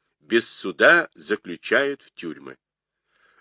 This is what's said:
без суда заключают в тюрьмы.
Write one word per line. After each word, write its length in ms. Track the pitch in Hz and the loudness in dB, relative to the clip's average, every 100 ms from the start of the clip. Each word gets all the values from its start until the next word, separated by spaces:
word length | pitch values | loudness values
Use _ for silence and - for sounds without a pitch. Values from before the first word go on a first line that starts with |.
| _ _ | _ _
без 280 | - 117 - | -2 0 0
суда 600 | - 95 85 123 170 - | -6 -8 2 4 4 2
заключают 880 | - 92 104 - 80 - 117 139 139 | -8 -6 -6 -6 -12 -2 0 0 -6
в 100 | _ | _
тюрьмы. 460 | - 85 69 67 65 _ _ _ _ _ _ _ _ | -14 -12 -12 -16 -20 _ _ _ _ _ _ _ _